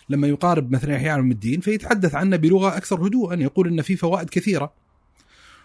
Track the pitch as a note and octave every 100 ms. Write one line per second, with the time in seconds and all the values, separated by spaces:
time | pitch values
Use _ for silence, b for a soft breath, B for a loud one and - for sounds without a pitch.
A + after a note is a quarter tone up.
0 | - C#3+ C#3+ C#3+ F3 D#3+ B2 C3 C#3+ C#3
1 | D#3 D3 B2+ A2 A2+ D#3+ G3+ G#3+ - A3
2 | F3+ D3 F#3+ F3 D#3 F#3+ F#3+ E3+ - F3+
3 | F#3+ B3 F3+ F3 C#3 F#3+ F3 E3 D3 F#3
4 | E3+ F#3 E3 F3+ G#3+ E3 D3 - _ _
5 | _ _ b b b b